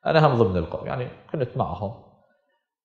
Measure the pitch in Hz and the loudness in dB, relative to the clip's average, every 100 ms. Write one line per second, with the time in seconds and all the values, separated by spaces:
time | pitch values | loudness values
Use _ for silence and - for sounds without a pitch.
0 | 170 156 151 123 104 90 82 - - 135 | 2 4 4 4 2 2 -4 -8 -8 -8
1 | 123 - - 160 123 135 92 87 101 - | -8 -12 -10 -6 -4 -4 -4 -4 -8 -10
2 | - _ _ _ _ _ _ _ | -20 _ _ _ _ _ _ _